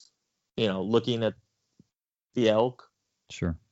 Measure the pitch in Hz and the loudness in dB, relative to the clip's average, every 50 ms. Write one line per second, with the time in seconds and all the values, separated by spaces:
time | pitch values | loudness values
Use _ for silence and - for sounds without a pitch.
0 | - - _ _ _ _ _ _ _ _ _ - 113 101 95 95 92 104 113 117 | -20 -20 _ _ _ _ _ _ _ _ _ -2 -2 -2 -2 -2 -2 0 0 0
1 | 117 127 120 113 113 104 95 - _ _ _ _ _ _ _ - - _ _ _ | 2 0 -2 -2 -2 -2 -4 -6 _ _ _ _ _ _ _ -20 -20 _ _ _
2 | _ _ _ _ _ _ - 123 117 110 107 110 117 127 123 - - - _ _ | _ _ _ _ _ _ -2 0 2 4 4 4 2 0 -2 -8 -18 -20 _ _
3 | _ _ _ _ _ - - - - 87 82 - _ _ | _ _ _ _ _ -18 -8 -4 -4 -4 -4 -6 _ _